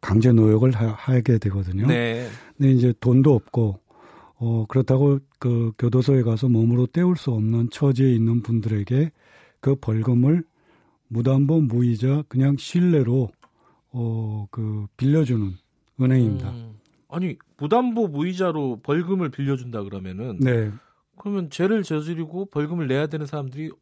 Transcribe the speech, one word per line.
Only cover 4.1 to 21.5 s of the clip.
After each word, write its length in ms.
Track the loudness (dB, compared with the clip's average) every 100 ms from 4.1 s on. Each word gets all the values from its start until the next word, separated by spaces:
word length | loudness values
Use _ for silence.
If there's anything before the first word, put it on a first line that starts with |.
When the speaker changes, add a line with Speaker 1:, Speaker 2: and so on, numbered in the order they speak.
| -20 -20 _
Speaker 1:
어, 300 | -4 -2 0
그렇다고 500 | -2 2 4 4 2 _ _
그 320 | -2 0 0 0
교도소에 440 | 0 2 2 2
가서 260 | 2 0 2
몸으로 380 | 4 4 2 0
때울 300 | 0 0 0
수 160 | -2
없는 380 | -2 0 0 -2
처지에 420 | 0 0 2 2
있는 300 | 4 2 0
분들에게 680 | 0 -2 0 -4 -2 -2 -2 _ _ _ _ _
그 160 | -2
벌금을 680 | -2 -2 -2 0 2 4 2 -2 _ _ _ _ _ _
무담보 540 | -2 0 2 2 2
무이자 600 | 2 2 0 0 0 -2 -2
그냥 280 | 0 0 0
신뢰로, 720 | -2 0 2 2 2 0 -2 _ _ _ _ _ _
어, 540 | -8 -4 -4 -6 -8 -10
그 340 | -8 -6 -6 -10 -4
빌려주는 560 | 0 2 0 -2 -2 -8 _ _ _ -2
은행입니다. 480 | 2 4 2 -2 -6
Speaker 2:
음. 260 | -10 -16 -20 _ _ _
아니, 260 | -8 -6 -8 _ _
무담보 500 | 0 0 0 -2 -2
무이자로 760 | -2 -4 -2 -2 -2 -4 -6
벌금을 460 | -2 -2 -2 -4 -4
빌려준다 520 | -4 -4 -4 -6 -10
그러면은 560 | -10 -10 -12 -10 -10 -2
Speaker 1:
네. 320 | 2 2 -2 -8 _ _ _ _
Speaker 2:
그러면 320 | -8 -6 -8